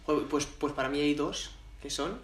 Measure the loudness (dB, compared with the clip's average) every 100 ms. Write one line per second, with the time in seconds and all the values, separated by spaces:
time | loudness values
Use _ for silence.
0 | 2 2 4 0 0 -2 -2 0 0 4
1 | 4 4 2 -2 -8 -12 -16 -12 -8 -2
2 | -2 -2